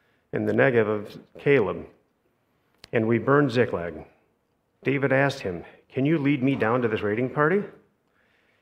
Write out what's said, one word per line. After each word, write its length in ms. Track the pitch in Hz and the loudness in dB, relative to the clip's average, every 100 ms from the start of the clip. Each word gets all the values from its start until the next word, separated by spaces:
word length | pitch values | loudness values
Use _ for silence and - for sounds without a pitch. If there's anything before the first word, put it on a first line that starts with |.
| _ _ _ | _ _ _
in 140 | 110 107 | -4 0
the 60 | |
Negev 340 | 110 135 117 107 | 2 4 4 2
of 320 | 104 98 - - - | -2 -6 -16 -20 -4
Caleb, 440 | 147 139 92 82 - _ _ _ _ _ _ _ _ _ - | 2 2 2 -4 -10 _ _ _ _ _ _ _ _ _ -4
and 160 | 120 110 | -2 0
we 100 | 117 | 0
burned 320 | 117 143 139 | 2 2 2
Ziklag." 540 | 123 107 90 85 76 - _ _ _ _ _ _ _ | 0 0 -2 -6 -10 -16 _ _ _ _ _ _ _
David 280 | 131 139 135 | -4 -2 0
asked 280 | 135 139 - | 0 0 -2
him, 240 | 98 85 - - _ | -8 -10 -12 -20 _
"Can 180 | 127 143 | -4 0
you 120 | 160 | 0
lead 220 | 139 143 | 0 0
me 140 | 135 | 0
down 280 | 123 110 123 | 0 0 0
to 60 | 117 | 0
this 140 | 104 | -2
raiding 280 | 101 110 127 | -2 -2 -2
party?" 340 | 147 156 202 190 - _ _ _ _ _ _ _ _ | 0 2 0 -4 -14 _ _ _ _ _ _ _ _